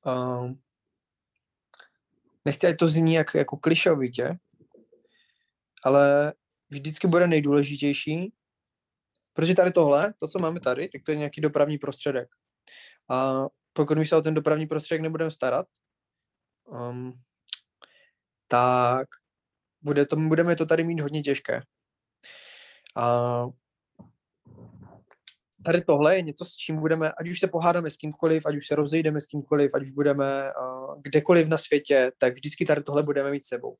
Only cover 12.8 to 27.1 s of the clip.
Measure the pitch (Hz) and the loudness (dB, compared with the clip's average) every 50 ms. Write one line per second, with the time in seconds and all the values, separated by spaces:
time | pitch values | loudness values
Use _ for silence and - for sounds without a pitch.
12.8 | - - _ _ _ _ 127 127 131 135 135 131 135 139 _ _ _ _ _ - | -20 -20 _ _ _ _ -2 0 0 0 0 -2 -4 -6 _ _ _ _ _ -2
13.8 | 151 143 156 156 160 156 - 160 156 160 160 156 147 151 151 151 156 151 160 156 | 0 2 2 0 2 2 2 2 2 2 -2 0 2 0 0 0 0 -4 -6 -6
14.8 | 151 - 165 160 160 160 160 160 165 160 156 _ - 131 123 139 - _ _ _ | -4 -4 -4 -4 -4 -4 -4 -4 -4 -6 -6 _ -2 -2 -2 -2 -4 _ _ _
15.8 | _ _ _ _ _ _ _ _ _ _ _ _ _ _ _ _ _ - 196 123 | _ _ _ _ _ _ _ _ _ _ _ _ _ _ _ _ _ -18 -12 -10
16.8 | 123 120 123 123 127 127 127 123 123 _ _ _ _ _ - - _ _ _ _ | -10 -10 -10 -10 -10 -12 -14 -18 _ _ _ _ _ _ -16 -16 _ _ _ _
17.8 | - _ _ _ _ _ _ _ _ _ _ _ _ _ - 123 123 127 127 123 | -20 _ _ _ _ _ _ _ _ _ _ _ _ _ 2 2 4 4 4 2
18.8 | 123 120 123 131 135 - - _ _ _ _ _ _ _ _ _ _ _ _ _ | 2 2 0 0 -4 -6 -12 _ _ _ _ _ _ _ _ _ _ _ _ _
19.8 | _ 147 143 143 143 139 - 156 156 156 160 156 170 175 170 165 165 160 165 160 | _ -2 2 2 2 0 0 -2 0 0 2 2 2 2 2 0 0 0 2 0
20.8 | 165 165 170 165 147 143 147 156 143 143 139 - - - - - 123 _ _ _ | 0 -2 -2 -4 -4 -4 -6 -4 -2 -2 -4 -4 -4 -6 -6 -6 -6 _ _ _
21.8 | _ _ _ _ _ _ _ _ _ - - - - - - - - - - _ | _ _ _ _ _ _ _ _ _ -20 -20 -20 -20 -20 -20 -20 -20 -20 -20 _
22.8 | _ - _ 120 120 120 120 120 120 123 123 120 120 123 123 _ _ _ _ _ | _ -14 _ -2 0 0 2 2 0 0 -2 -2 -4 -6 -8 _ _ _ _ _
23.8 | _ _ _ _ - _ _ _ _ _ _ _ _ - - - - - - - | _ _ _ _ -20 _ _ _ _ _ _ _ _ -20 -20 -20 -20 -20 -20 -20
24.8 | - - - - _ _ _ _ _ - - _ _ _ _ _ - - 165 175 | -20 -20 -20 -20 _ _ _ _ _ -20 -20 _ _ _ _ _ -4 0 0 0
25.8 | - - 160 143 147 151 185 190 180 156 143 - - - - - - - 156 156 | 2 2 2 4 6 4 4 4 0 -4 -10 -12 -14 -16 -14 -14 -8 -6 -6 -4
26.8 | 156 160 160 160 160 156 | 0 0 0 0 0 -4